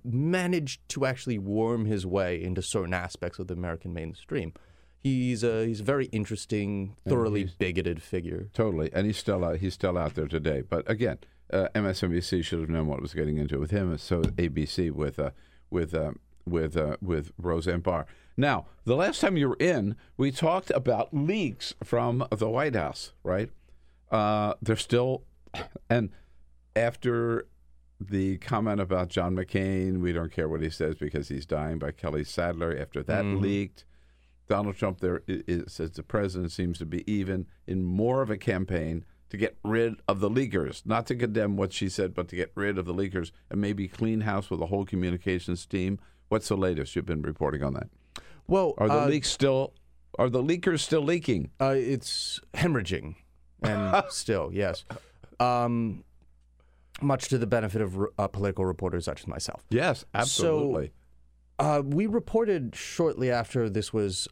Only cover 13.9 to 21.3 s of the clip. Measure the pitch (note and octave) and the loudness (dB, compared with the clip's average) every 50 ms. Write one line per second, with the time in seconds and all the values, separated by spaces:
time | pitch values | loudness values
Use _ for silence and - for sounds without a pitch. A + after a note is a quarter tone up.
13.9 | E2 D2 - - F2+ E2+ E2 - - - F2 E2 C#2 D#2 D2+ D2 - - F2+ D#2+ | -2 -2 -2 0 2 2 4 2 2 2 0 0 0 0 -2 0 0 0 0 0
14.9 | C#2 C#2+ D2+ C#2 - - C#2+ C2+ - - - - - - - - E2+ F2 E2 D#2 | 0 0 -2 -2 -2 -2 -4 -4 -4 -8 -16 -20 -20 -20 -10 -4 -2 -2 -2 0
15.9 | E2+ D#2+ D#2+ E2 C2 - - _ - - - F2 E2+ E2 D#2+ D2+ D#2+ E2+ D#2 D2 | 0 -2 -2 -2 -4 -8 -14 _ -20 -12 -6 -2 0 0 0 0 0 0 0 0
16.9 | - - - F2+ E2 D2+ D2 E2 - - E2+ F2 E2 E2 D#2 F2+ F2 E2+ E2+ F#2 | -2 -2 -2 -2 0 0 -2 -4 -8 -6 -2 0 0 0 0 0 0 0 2 0
17.9 | F2 E2 - - - - - - - - C3+ D3 B2+ E2+ - - - - - A2+ | 0 0 -2 -6 -12 -20 -20 -8 -2 0 2 2 2 0 -2 -8 -14 -4 0 2
18.9 | B2+ C#3+ F#3 G3+ D#4 - - G3+ F#3+ D#3+ C#3 C3 - - C#3+ F3+ F3 B2+ G2 G2+ | 2 4 2 2 2 2 2 2 4 4 2 2 2 4 4 4 4 4 2 0
19.9 | A2+ - - - - - C3 C#3 C3 - E3 D#3+ F3 F#3+ - - - C3+ B2+ C3 | -2 -4 -8 -8 -2 0 0 0 2 2 2 2 2 2 0 0 0 2 2 2
20.9 | A#2 G#2 A#2 - - C#3+ C#3+ E3 | 2 2 2 0 0 0 0 2